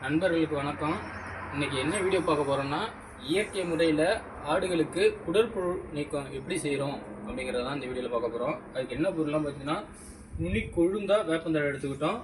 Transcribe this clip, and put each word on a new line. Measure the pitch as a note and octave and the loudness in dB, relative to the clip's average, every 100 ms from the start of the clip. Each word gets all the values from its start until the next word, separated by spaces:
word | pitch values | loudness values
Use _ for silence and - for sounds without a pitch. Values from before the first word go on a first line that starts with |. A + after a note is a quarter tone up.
நண்பர்களுக்கு | C#3 D#3 F#3 E3 D#3 D3 | 2 2 4 4 2 0
வணக்கம். | C#3+ C#3+ D3+ E3+ - - - - - | -2 -2 -2 -2 -4 -10 -10 -8 -8
இன்னைக்கு | C#3 C#3+ C3+ | -4 -2 0
என்ன | C#3 G3 | 0 2
வீடியோ | F#3 F#3+ E3 | 2 2 4
பார்க்க | D3+ C#3 | 2 4
போறோம்னா, | C#3 C#3 D3+ A3 - - - C3 | 2 0 -2 -2 -6 -14 -12 -2
இயற்கை | F3+ G#3+ G3+ E3+ | 0 0 -2 -2
முறையில | D#3+ E3 D3+ E3 G#3+ - - - | 4 4 6 4 4 -2 -10 0
ஆடுகளுக்கு | F3 F#3 F3 D3+ E3+ G#3+ G#3+ - | 2 2 2 2 4 4 4 0
குடற்புழு | F3+ A3+ G#3 F3+ F#3 E3 D#3 | 2 2 2 -2 -2 -4 -6
நீக்கம் | D3 D3 C#3 C#3 | -4 -4 -4 -8
எப்படி | C#3 F#3 | -4 -2
செய்றோம் | D3 C#3 C#3 C3 G#2 G#2 G#2 | 0 0 0 -4 -8 -10 -8
அப்படிங்கறத | B2+ B2+ B2 B2 | -6 -2 -2 -2
தான் | C#3+ | -4
இந்த | B2+ | -4
வீடியோல | B2+ B2 | -4 -2
பார்க்க | A#2+ A#2 A#2 | 0 0 -2
போறோம். | A#2+ - - | -2 -2 -6
அதுக்கு | - B2+ C3 | -6 -4 0
என்ன | F3 | 0
பொருள்லாம் | E3 D3+ D3+ D3+ | 2 0 0 0
பார்த்தீங்கன்னா, | C#3 C#3 F3 G#3 - - - - - | -4 -4 -4 -4 -14 -16 -16 -12 -6
நுனி | E3 G3+ - - | 0 0 0 2
கொழுந்தா | E3+ G3+ G3 G3+ B3 | 4 4 4 4 4
வேப்பந்தழை | D#3+ E3+ D#3 C#3+ | 0 2 2 2
எடுத்துக்கிட்டோம். | C3+ C#3+ C3+ D3+ A3+ | 0 -4 -2 0 -2